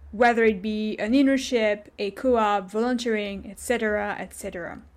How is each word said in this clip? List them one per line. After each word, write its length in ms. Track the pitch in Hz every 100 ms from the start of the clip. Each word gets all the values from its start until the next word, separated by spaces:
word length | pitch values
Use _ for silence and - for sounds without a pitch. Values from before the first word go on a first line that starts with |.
| -
whether 320 | 202 240 233
it 180 | 226 202
be 340 | 214 214 214 -
an 120 | 214
internship, 720 | 262 269 269 262 240 214 208 - -
a 140 | 202
co-op, 580 | 196 262 240 214 208 185
volunteering, 800 | 214 240 247 233 214 208 196 185
et 80 | 190
cetera, 560 | - 240 220 208 208 -
et 160 | 190
cetera. 480 | - 202 185 160 - -